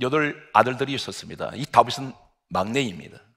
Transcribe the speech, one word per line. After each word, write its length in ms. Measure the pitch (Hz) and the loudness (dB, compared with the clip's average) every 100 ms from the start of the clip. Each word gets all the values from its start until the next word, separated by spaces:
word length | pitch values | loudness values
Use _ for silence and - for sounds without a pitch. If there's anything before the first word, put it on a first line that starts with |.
여덟 500 | 127 151 147 - - | 0 2 0 -4 2
아들들이 400 | 107 120 123 135 | 4 4 2 -4
있었습니다. 580 | 131 - - - 85 - | -4 -6 -10 -12 -8 -8
이 100 | 104 | -6
다윗은 480 | 147 117 123 127 135 - _ _ _ | 2 4 4 0 -8 -12 _ _ _
막내입니다. 720 | 90 95 131 123 85 - - - | -2 0 0 -2 -6 -14 -20 -20